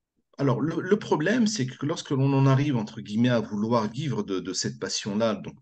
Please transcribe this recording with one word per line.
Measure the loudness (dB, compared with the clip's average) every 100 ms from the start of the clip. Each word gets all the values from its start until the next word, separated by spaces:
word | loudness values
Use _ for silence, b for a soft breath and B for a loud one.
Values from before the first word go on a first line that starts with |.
| _ _ _ -2
alors, | 0 0
le, | -2 -4
le | 0 0
problème, | 2 0 2 2 2
c'est | 0 -4
que | -4 -4
lorsque | -4 -2
l'on | 0 2
en | 4 6
arrive, | 4 2 0
entre | -4 -10
guillemets, | -6 2 2
à | 2
vouloir | 0 -4 0 2 0
vivre | -4 -4 -4
de, | -2 -4
de | -2
cette | -4 -4 -6
passion-là, | -6 -6 -4 0 0 -2
donc | -8 -6